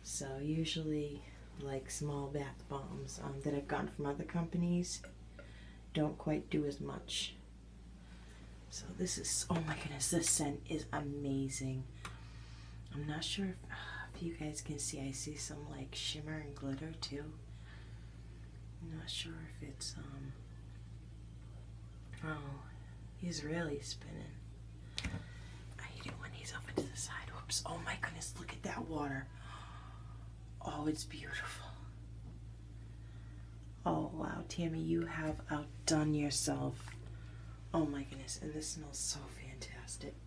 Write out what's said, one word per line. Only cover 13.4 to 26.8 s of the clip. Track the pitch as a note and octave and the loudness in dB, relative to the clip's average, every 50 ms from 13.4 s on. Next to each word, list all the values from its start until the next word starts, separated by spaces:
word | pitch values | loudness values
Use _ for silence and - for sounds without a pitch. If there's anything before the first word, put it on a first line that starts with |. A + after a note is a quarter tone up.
| G3 | 2
if, | F#3 F3+ - - - | 2 2 -2 -6 -6
uh, | - - - - - - - - - | -6 -4 -4 -4 -4 -4 -4 -6 -4
if | - | 0
you | F3 E3+ E3+ | 0 0 2
guys | - D#3 D3+ D3+ - | 2 0 0 0 0
can | - - D3+ C#3+ | -2 -2 0 0
see, | - - - C#3+ | 0 0 0 0
I | C3+ C#3 | 0 0
see | C3+ - - D3+ D3+ | 0 0 -2 -2 -2
some, | - - - D3+ D3 D3 D3+ | -2 -2 -4 -4 -4 -4 -4
like, | D3+ C#3 C3+ - | -4 -4 -4 -4
shimmer | - - - - - D#3 D3+ D3+ D#3 D#3 D3+ | -2 0 0 0 0 0 0 0 0 0 0
and | C#3+ C#3 | -2 -4
glitter | - C#3 C3+ C3+ C3+ D#3 D#3+ D#3+ - | -2 0 2 2 2 0 -2 -2 -2
too. | - - C#3+ C#3+ D3+ D#3 D3+ - - - - - - - - - - - - - - - - - - - - - - - - - - - - - | -2 -2 -2 -2 -2 -4 -6 -8 -8 -10 -10 -10 -10 -10 -10 -10 -10 -10 -10 -10 -10 -10 -10 -10 -10 -10 -10 -10 -10 -10 -10 -8 -8 -8 -8 -6
I'm | - - D#3+ D#3 | -4 -4 -4 -4
not | - - | -2 -2
sure | - - - E3 E3 D#3+ D#3+ D#3 - - | -2 -2 -2 -2 -4 -6 -6 -8 -6 -6
if | D3 C#3+ | -6 -6
it's, | C3+ - - - - - | -6 -4 -6 -4 -4 -4
um, | C#3+ C#3 C#3 C#3 C3+ C3+ C3 - - - - - - - - - - - - - - - - - - - - - - - - - - - - - - - - - - - - - - | -6 -6 -6 -6 -4 -6 -6 -8 -8 -10 -10 -10 -8 -8 -8 -8 -8 -8 -8 -8 -8 -10 -10 -10 -10 -10 -10 -10 -10 -8 -8 -8 -8 -8 -10 -10 -10 -10 -10 -10 -8 -8 -6 -2 0
oh, | D#3 D#3 D3 C#3+ C#3 C#3 - - - - - - - - - - - - | 0 0 0 0 -4 -4 -6 -6 -8 -8 -8 -8 -10 -10 -10 -10 -10 -6
he's | - - F3 E3 D3+ D3 | -2 -2 0 0 0 2
really | D3 D#3+ E3+ E3+ D3+ C#3+ C#3+ | 2 4 4 4 4 2 0
spinning. | - - - - - - - - - - - - - - - - - - - - - - - - - | 0 -2 -4 -4 -4 -6 -6 -6 -6 -6 -6 -8 -8 -8 -8 -8 -10 -8 -8 -8 -10 -4 -2 0 2
I | - - - - - - - - - - - - - - - | 2 0 0 -2 -4 -8 -8 -8 -8 -8 -8 -8 -8 -8 -8
hate | - - - - - | -8 -6 -6 -4 -4
it | - - - | -4 -4 -4
when | - - | -6 -6
he's | - - - - | -6 -6 -6 -4
over | - - - - - | -4 -4 -4 0 0
to | - | 0